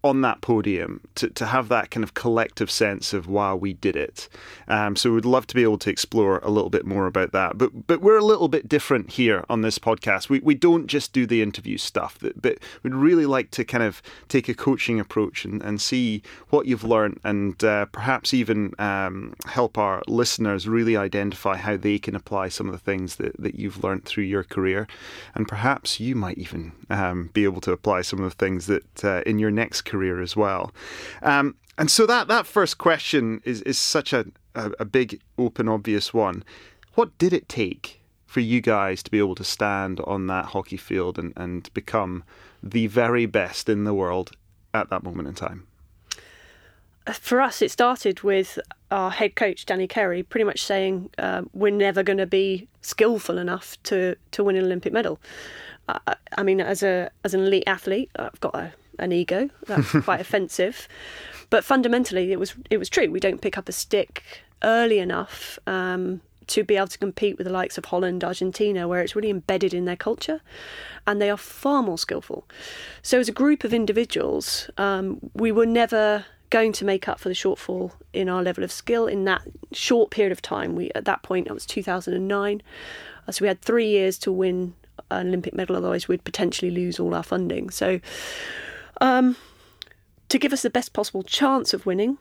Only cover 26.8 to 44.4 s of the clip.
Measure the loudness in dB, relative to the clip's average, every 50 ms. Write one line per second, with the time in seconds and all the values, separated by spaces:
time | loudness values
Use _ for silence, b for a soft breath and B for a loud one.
26.8 | -8 _ -2 0 0 0 -2 -4 -6 -2 0 2 2 2 2 -2 -2 -2 -2 0
27.8 | 2 0 2 2 0 -4 -4 -4 -4 -4 -2 _ 0 0 0 -2 0 0 0 0
28.8 | 0 _ _ -4 -2 0 0 0 0 0 0 2 2 2 2 0 -2 -2 -4 -6
29.8 | -6 -4 -4 -2 -2 -2 -2 -2 -4 -4 0 0 2 2 2 -2 -4 -6 B B
30.8 | B B B B B B B B B 2 2 2 2 0 -4 _ _ _ _ -4
31.8 | 0 2 4 4 4 4 4 2 2 2 2 0 0 2 2 2 2 2 0 _
32.8 | 2 2 4 4 0 0 0 2 2 0 -4 -4 _ -6 -6 -4 -4 -2 -2 0
33.8 | 0 0 0 0 0 2 0 0 -2 -2 -10 _ _ _ _ -8 -8 -8 -6 -6
34.8 | -8 0 2 2 2 2 -4 -14 _ _ _ -2 -2 -2 0 -2 0 0 0 -2
35.8 | 0 0 -2 0 -2 0 0 2 2 2 -2 -6 -12 B B B B B B B
36.8 | B B _ 0 0 0 _ _ 2 2 2 0 -2 _ -4 -2 -2 -2 -2 -8
37.8 | -12 -18 -18 _ _ _ _ _ _ _ -2 0 2 2 2 2 4 2 2 2
38.8 | 2 0 -2 -6 -6 0 2 2 2 2 0 -4 -6 -8 -2 0 0 0 0 0
39.8 | -2 -4 -6 -6 -4 -4 -4 -2 -2 -2 -2 -2 -4 -2 -4 -6 -6 -6 -10 -12
40.8 | -6 -2 -2 0 0 -2 -4 -6 -8 -8 -8 -10 -8 -8 -8 -8 -10 -8 _ -10
41.8 | -8 -2 -2 -2 -2 -2 -6 -10 -12 b b b b b b b b -4 0 0
42.8 | 0 2 2 2 2 4 2 2 0 2 2 0 0 0 -4 -6 0 0 0 0
43.8 | 2 0 0 0 0 0 0 -2 -4 -6 -10 _